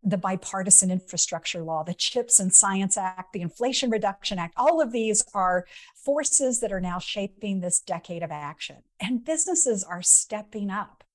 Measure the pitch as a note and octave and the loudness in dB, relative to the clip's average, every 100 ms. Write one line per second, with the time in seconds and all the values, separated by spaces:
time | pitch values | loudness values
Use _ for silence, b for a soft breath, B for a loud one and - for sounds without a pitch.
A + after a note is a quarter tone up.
0 | G#3+ F#3 F#3+ F#3 - G3 F#3+ - F#3 F#3 | 0 0 0 -4 -4 -6 4 6 6 0
1 | - E3+ - E3 - F3 D#3+ D#3+ D#3+ F3+ | -4 -4 -2 -2 -6 -6 -4 -4 -4 -4
2 | - B3 A#3+ - F#3 - G3+ G3 G3 - | -2 -2 2 2 6 6 6 2 0 0
3 | F#3 F#3 F3+ G3+ F3 - A#3+ B3+ B3+ A3 | -2 -6 -10 -8 -8 -2 0 0 0 0
4 | G3 G3 - F#3+ E3+ - C4 E4 C#4+ A#3+ | 0 -2 -6 -4 -6 0 2 4 0 0
5 | A3 G#3 - G#3 F#3 F3+ F3+ B B - | 0 2 0 0 2 2 -2 B B -10
6 | - C#4+ C#4+ - C4+ A#3+ G#3+ G3 F3+ F3 | -2 0 2 0 0 0 -2 -2 -4 -4
7 | - G#3+ G3 - G#3 F#3+ F3+ F3 - E3+ | -6 -6 -8 -8 -6 -4 -2 -4 -4 -8
8 | - E3+ E3 D3+ D3 D#3 - C3+ _ _ | -8 -10 -8 -8 -10 -12 -14 -16 _ _
9 | F#3 B3 A#3+ D#4 F4+ F4+ C4+ G#3+ F#3 F3 | -4 -4 -2 -2 0 0 0 0 -4 -6
10 | F3+ - - G#3+ G#3 G#3+ G3+ G3 G3+ _ | 4 4 4 -8 -10 -8 -4 -4 -6 _
11 | - | -20